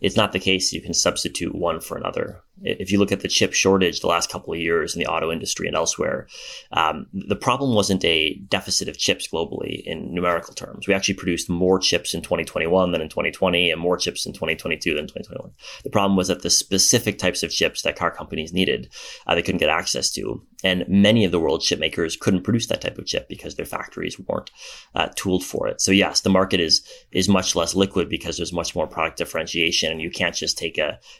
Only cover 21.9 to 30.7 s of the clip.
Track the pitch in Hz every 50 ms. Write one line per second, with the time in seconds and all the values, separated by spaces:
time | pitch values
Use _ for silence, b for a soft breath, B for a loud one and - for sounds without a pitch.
21.9 | - - 85 82 - - - - 98 90 - - 120 117 - - - - - -
22.9 | - - - - - - - - - - - - - - - - - - - -
23.9 | - - 85 82 - - - - - - - - B B B B B B B B
24.9 | B - 80 - - - - 98 92 90 - - - - - - - - - -
25.9 | 95 98 95 82 - - - 98 95 92 95 95 - 90 85 80 - - B B
26.9 | B B B B - - 92 92 98 92 92 - - 87 82 - - 92 98 98
27.9 | - 95 85 - 85 80 - 87 80 - 85 80 85 85 82 - - 87 78 78
28.9 | - 87 80 80 - - 85 - - 82 80 85 - 85 82 82 82 - - 80
29.9 | 80 80 82 87 - - 92 85 - - - 90 - - 85 80